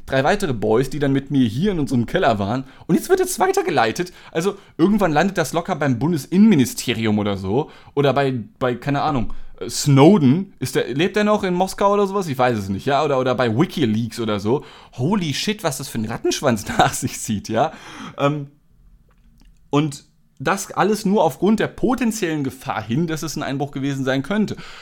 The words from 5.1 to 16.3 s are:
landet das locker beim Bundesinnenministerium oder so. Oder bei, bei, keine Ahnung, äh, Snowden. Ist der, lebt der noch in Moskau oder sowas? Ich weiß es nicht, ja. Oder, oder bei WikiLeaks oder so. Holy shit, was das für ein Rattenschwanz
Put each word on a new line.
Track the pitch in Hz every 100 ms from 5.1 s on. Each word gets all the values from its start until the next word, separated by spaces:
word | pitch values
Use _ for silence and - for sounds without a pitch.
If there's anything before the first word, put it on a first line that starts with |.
landet | 147 190 185
das | 151
locker | 160 175 160
beim | 147 117
Bundesinnenministerium | 147 165 - 185 220 165 117 - - 117 113 104
oder | 104 95
so. | 95 117 156 - -
Oder | - 139
bei, | 131 139 127 101 _
bei, | 127 120
keine | 143 139
Ahnung, | 147 139 107 - - -
äh, | 92
Snowden. | - 147 135 151 208 135 160 196 -
Ist | 127 151
der, | -
lebt | 127 185 214
der |
noch | 208 208
in | 190
Moskau | 180 185 - 202
oder | 202 196
sowas? | 202 175
Ich | 131
weiß | 123 113
es | 95
nicht, | 95 -
ja. | 143
Oder, | 151 135
oder | 131
bei | 123 120 110
WikiLeaks | 95 - 123 107 117 -
oder | 110 104
so. | 104 139 - - - -
Holy | 135 214 165
shit, | 135 - 208
was | 165 -
das | -
für | 117
ein | 110
Rattenschwanz | 113 359